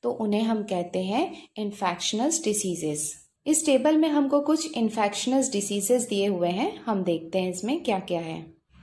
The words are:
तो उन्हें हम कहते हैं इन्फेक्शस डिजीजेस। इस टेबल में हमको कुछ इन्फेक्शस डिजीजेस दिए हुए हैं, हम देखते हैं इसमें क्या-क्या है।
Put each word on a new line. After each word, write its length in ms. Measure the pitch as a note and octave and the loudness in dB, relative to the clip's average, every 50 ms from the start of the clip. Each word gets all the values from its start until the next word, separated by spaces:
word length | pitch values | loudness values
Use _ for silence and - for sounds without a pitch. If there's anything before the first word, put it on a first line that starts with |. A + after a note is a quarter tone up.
तो 80 | - A#3+ | -4 -4
उन्हें 320 | - - A3 G#3 G#3 G#3+ | -2 -2 0 0 2 2
हम 200 | A3+ A3+ A3+ G#3+ | 2 2 0 0
कहते 400 | G#3 - F#3+ F3 F3 F3 - F#3 | 0 -2 -2 -2 -2 -2 -2 -2
हैं 300 | F#3 F#3+ G#3 C4 F4+ E4+ - - - - _ | -2 0 0 0 0 -2 -4 -10 -18 -14 _
इन्फेक्शस 840 | G#3+ G#3+ G3+ G3+ - G3 F3+ F3 - - - A3 G#3+ B3 D#4 E4 - - | -6 -6 -6 -4 -2 -2 -2 -2 -2 -4 -2 -2 0 0 0 0 0 0
डिजीजेस। 840 | G#3+ G#3 G#3 - F#3 E3+ E3+ D#3 D3+ D3 D3+ - - - - - _ _ _ _ | 0 0 0 -2 -2 -4 -2 -2 -4 -2 -4 -4 -6 -8 -12 -18 _ _ _ _
इस 200 | C#4+ D#4 D4+ - | 0 0 2 4
टेबल 300 | D4+ C4+ B3+ A#3+ D4+ D#4+ | 4 4 4 4 4 4
में 120 | D#4 D#4+ D#4 | 4 4 4
हमको 320 | D4 D4 C#4 C4+ C#4+ C#4+ | 4 2 2 4 2 2
कुछ 360 | C#4+ D4+ D#4+ D#4 - - - | 4 2 2 0 0 -4 -2
इन्फेक्शस 720 | A#3+ A3+ G#3+ - A3+ G#3 G3+ G#3 - - A#3+ C4 C4+ B3+ - | 0 0 0 2 0 0 0 0 -2 -2 2 2 2 2 2
डिजीजेस 560 | - G3+ G3+ - G3+ G3+ G3 - B3 B3 A#3+ - | 0 -2 -2 -2 -2 -2 2 2 2 2 2 0
दिए 180 | G#3 G3 G3 | 0 2 2
हुए 220 | G#3 F#3+ F3 F3 E3+ | 2 2 2 2 0
हैं, 340 | F3+ G3+ C#4+ G#4 G#4+ - - | 0 0 0 -2 -2 -4 -4
हम 180 | A#3 G#3+ F#3+ F3+ | -2 -2 0 2
देखते 340 | F3 E3 E3 - - - F#3 | 0 0 0 -2 -2 -2 -2
हैं 120 | F#3 F#3 | 0 -2
इसमें 320 | F3 F#3 G#3 A#3 D4 E4+ | -2 -4 -4 -4 -4 -2
क्या-क्या 380 | - - G3+ F#3 F#3 - F3 E3 | 0 0 -2 -2 -2 -4 -4 -4
है। 360 | E3 D#3+ E3 E3 D#3+ - - _ _ _ _ - | -4 -6 -8 -10 -12 -16 -20 _ _ _ _ -2